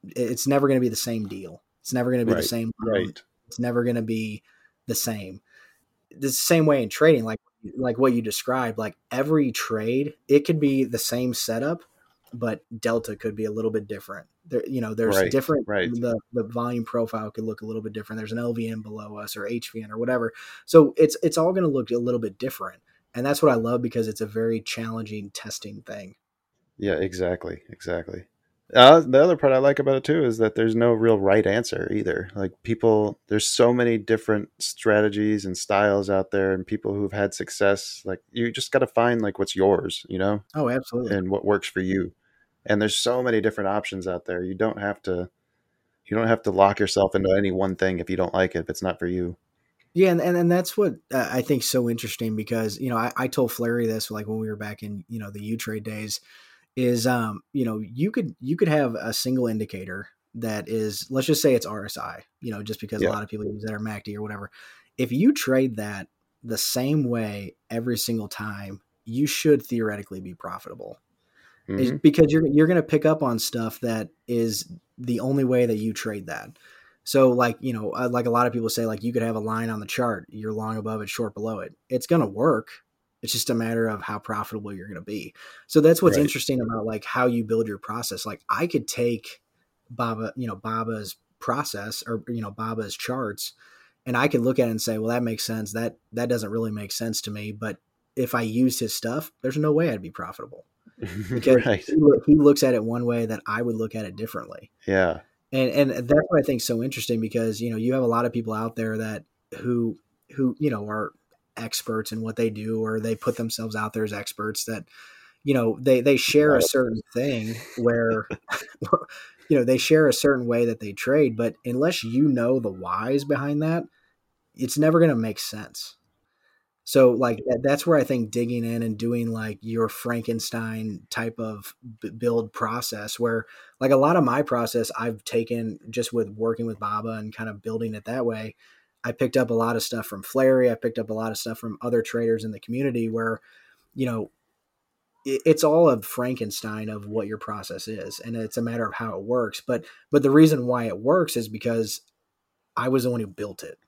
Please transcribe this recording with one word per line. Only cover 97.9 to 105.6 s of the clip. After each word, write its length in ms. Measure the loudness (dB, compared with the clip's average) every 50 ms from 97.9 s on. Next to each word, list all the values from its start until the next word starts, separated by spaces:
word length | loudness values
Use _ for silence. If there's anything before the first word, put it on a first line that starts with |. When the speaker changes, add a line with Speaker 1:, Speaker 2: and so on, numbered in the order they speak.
| _ _ _ _ _
Speaker 1:
if 200 | -2 -2 0 0
I 80 | 0
used 360 | 0 0 2 2 2 2 2 0
his 160 | -4 -4 -4
stuff, 380 | -4 -4 -4 -4 -4 -6 -8 _ _
there's 140 | -6 -4 -2
no 160 | 0 2 2
way 180 | 4 4 2 2
I'd 120 | 0 -4
be 80 | -8 -12
profitable 540 | -12 -12 -12 -12 -12 -14 -16 -16 -16 -20 _ _ _ _ _ -20 _
Speaker 2:
<laughs> 20 | _ -10 -10 -8 -8 -6 -4
Speaker 1:
because 320 | -6 0 6 6 6 6 6
Speaker 2:
Right. 180 | 4 0 0 0
Speaker 1:
he 80 | 0 2
loo-, 260 | 6 8 8 8 6 6
he 100 | 6 6
looks 260 | 8 8 8 6 6
at 120 | 4 2 2
it 80 | 2
one 220 | 0 -2 -2 -2 0
way 200 | 0 0 0 -2
that 160 | -2 -4 -6 -6
I 160 | -6 -4 -2
would 140 | -2 -2 -2
look 180 | -2 -4 -6 -6
at 120 | -8 -8
it 100 | -8 -8
differently. 540 | -10 -10 -8 -8 -10 -10 -10 -16 -18 -18 _ _ _ _
Speaker 2:
Yeah. 340 | 2 4 4 4 4 2 -4 -10 _ _ _ _ _
Speaker 1:
And, 180 | 0 2